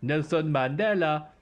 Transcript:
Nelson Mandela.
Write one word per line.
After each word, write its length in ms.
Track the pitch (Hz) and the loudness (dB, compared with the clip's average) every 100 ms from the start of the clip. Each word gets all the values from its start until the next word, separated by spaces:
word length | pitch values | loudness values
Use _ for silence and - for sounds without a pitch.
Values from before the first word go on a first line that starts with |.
Nelson 480 | 120 151 151 165 156 | 0 -2 0 0 2
Mandela. 800 | 147 127 143 214 202 160 151 151 - | 0 0 0 0 2 2 0 -4 -20